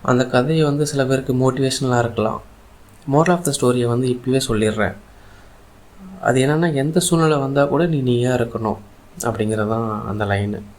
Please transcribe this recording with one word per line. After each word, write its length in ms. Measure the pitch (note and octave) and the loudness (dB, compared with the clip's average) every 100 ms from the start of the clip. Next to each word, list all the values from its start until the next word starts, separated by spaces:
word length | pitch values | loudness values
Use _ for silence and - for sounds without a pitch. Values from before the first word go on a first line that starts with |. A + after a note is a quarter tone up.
அந்த 260 | - B2 B2+ | 2 0 2
கதையை 380 | B2+ C3 D#3+ D3+ | 0 2 2 2
வந்து 220 | C#3+ D3 | 0 -2
சில 180 | C#3 C3 | -2 0
பேருக்கு 280 | C3+ C3 | 0 0
மோட்டிவேஷனலாக 680 | B2+ C3 C#3 C3 C3 C3 A#2+ | 2 2 2 -2 0 0 2
இருக்கலாம். 420 | A#2 G#2+ G#2+ - - - - - - - - | 0 -2 -2 -4 -12 -20 -20 -20 -20 -16 0
moral 160 | C#3+ E3+ | 2 4
of 180 | F3 E3 | 2 0
the 60 | |
story-யை 340 | C#3 B2+ B2 A#2+ | 0 0 2 0
வந்து 220 | A#2+ B2+ | 0 0
இப்பயே 340 | B2 C3 C3 C3 | -2 0 -2 0
சொல்லிடுறேன். 480 | A2 G#2+ G#2+ G2 - - - - - - - - - - - - - | 0 0 0 -2 -4 -18 -20 -20 -20 -20 -20 -20 -20 -20 -20 -20 -4
அது 200 | - B2+ | 0 2
என்னன்னா, 320 | C3+ D#3 E3+ | 2 2 0
எந்த 260 | C#3+ C#3+ E3+ | 0 0 0
சூழ்நிலை 380 | - E3 D#3+ D3 | 2 2 2 2
வந்தா 280 | C3+ C#3 C#3+ | 0 0 2
கூட 200 | C#3 E3+ | 2 0
நீ 160 | D3+ | 0
நீயா 320 | B2+ A#2+ B2 | 0 2 2
இருக்கணும் 440 | B2 A#2 A#2 A2 - - - - - | 0 -2 -2 -4 -4 -10 -20 -20 -6
அப்படிங்கிறது 480 | A#2+ A2+ G#2+ A2 G#2+ | -4 -2 -2 0 0
தான் 400 | A2+ A2+ G#2+ A2+ | -2 -2 -6 -6
அந்த 180 | G#2 G#2 | -4 -2
லைனு. 360 | G2+ G2+ G#2 - | -2 -2 -6 -12